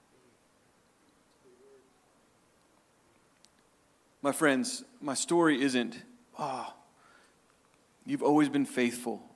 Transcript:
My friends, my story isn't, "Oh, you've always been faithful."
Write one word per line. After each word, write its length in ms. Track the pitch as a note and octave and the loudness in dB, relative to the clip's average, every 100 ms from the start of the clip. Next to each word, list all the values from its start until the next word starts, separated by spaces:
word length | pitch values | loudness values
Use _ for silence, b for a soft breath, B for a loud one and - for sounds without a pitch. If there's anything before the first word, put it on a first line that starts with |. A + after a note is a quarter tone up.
| _ _ _ _ _ _ _ _ _ _ _ _ _ _ - B2+ C3+ C3+ B2+ _ _ _ _ _ _ _ _ _ _ _ _ _ _ _ - _ _ _ _ _ _ _ | _ _ _ _ _ _ _ _ _ _ _ _ _ _ -20 -20 -20 -20 _ _ _ _ _ _ _ _ _ _ _ _ _ _ _ _ -20 _ _ _ _ _ _ _
My 80 | C#3+ | -4
friends, 520 | C3 D3+ C3 A#2+ - - - | 0 2 2 -2 -6 -12 -12
my 140 | C#3+ | -8
story 480 | B2+ - E3+ D#3+ B2+ | -6 0 2 4 4
isn't, 400 | C#3 B2 A2+ - - - _ - | 2 0 -2 -8 -18 -20 _ -10
"Oh, 340 | C#3+ B2+ - - _ _ b b b b _ _ _ _ _ _ | -10 -8 -12 -16 _ _ b b b b _ _ _ _ _ _
you've 200 | B2+ C#3 | -8 -2
always 260 | B2 D3+ C#3+ | 4 4 4
been 160 | C#3+ C3 | 2 -2
faithful." 560 | B2+ A#2+ A#2+ A#2+ G#2 - | 0 0 -2 -8 -8 -12